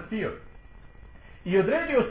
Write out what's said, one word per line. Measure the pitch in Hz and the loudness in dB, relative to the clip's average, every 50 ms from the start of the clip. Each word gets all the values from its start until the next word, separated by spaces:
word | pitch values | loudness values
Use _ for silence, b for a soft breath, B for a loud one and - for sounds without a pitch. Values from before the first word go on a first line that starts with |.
| - | -2
htio | - 220 214 165 117 - - - - - - - - - - - - - - - - B B B B B B - | -4 -4 -2 -2 -4 -4 -8 -12 -16 -18 -18 -20 -20 -20 -20 -20 -20 -20 -18 -18 -18 B B B B B B -2
i | 175 185 | 4 4
odredio | 196 170 214 285 330 339 320 285 247 - - | 6 6 6 4 2 2 4 4 4 4 4